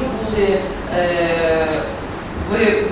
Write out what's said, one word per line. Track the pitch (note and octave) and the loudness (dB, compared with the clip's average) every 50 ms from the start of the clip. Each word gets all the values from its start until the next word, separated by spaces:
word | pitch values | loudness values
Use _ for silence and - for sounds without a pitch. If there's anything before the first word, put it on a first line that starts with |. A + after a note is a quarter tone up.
| B3+ - G#3 G#3+ | 0 -2 -2 -4
були, | A3 G#3+ G#3+ G#3 G3 G3 F#3+ F#3+ - - - - - - - F3 | -2 -2 0 2 2 4 2 2 0 -2 -6 -6 -6 -2 0 0
е, | F3 F3 F3 E3+ E3+ E3 E3 E3 E3 D#3+ D#3+ D#3+ D#3+ D#3 D#3 D3+ D3 C#3+ - - - - - - - - - - - - | 2 2 2 0 2 2 2 2 2 2 2 2 2 0 0 -2 -2 -4 -6 -8 -8 -10 -10 -10 -10 -8 -6 -6 -4 -2
ви-, | G#3 A#3 A3+ G#3 - - - - | 2 2 4 4 4 2 0 0